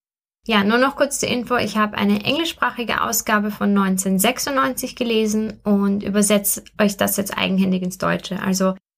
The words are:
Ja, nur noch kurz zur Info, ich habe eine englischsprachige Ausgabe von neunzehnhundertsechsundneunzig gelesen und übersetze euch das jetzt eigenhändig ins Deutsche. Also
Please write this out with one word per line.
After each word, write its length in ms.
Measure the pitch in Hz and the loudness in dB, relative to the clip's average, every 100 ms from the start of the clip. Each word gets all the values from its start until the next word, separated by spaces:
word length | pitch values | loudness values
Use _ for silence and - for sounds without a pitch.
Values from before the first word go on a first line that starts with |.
| _ _ _ _ - | _ _ _ _ -2
Ja, 180 | 214 | 0
nur 140 | 196 233 | 2 2
noch 180 | 269 269 | 2 2
kurz 240 | 285 - | -2 0
zur 100 | - | -2
Info, 280 | 247 240 247 | -2 -2 -2
ich 200 | 208 214 | 0 0
habe 200 | 208 - | -2 0
eine 260 | 196 208 | 2 2
englischsprachige 800 | - 285 320 - 247 240 226 - | 0 -2 -2 -2 -4 -2 -2 -2
Ausgabe 480 | 226 220 - 214 208 | 0 -2 0 0 0
von 240 | 208 202 | -2 2
neunzehnhundertsechsundneunzig 1200 | 202 190 190 190 190 226 254 - 269 269 254 254 - | 2 2 0 0 2 2 0 -2 0 0 -2 -6 -4
gelesen 640 | 233 220 220 214 214 - | -2 0 2 0 -2 -4
und 400 | - 202 196 202 | 0 2 2 0
übersetze 600 | 202 202 202 208 202 - - - | 0 0 2 2 0 -4 -6 0
euch 160 | 202 202 | 0 2
das 220 | 202 202 | 0 0
jetzt 180 | 202 - | -4 -2
eigenhändig 460 | 190 190 190 185 | 0 2 2 0
ins 160 | 180 - | -2 -4
Deutsche. 420 | 175 175 - 185 | -2 -2 -4 -6
Also 360 | 190 185 190 190 _ | -2 0 0 -2 _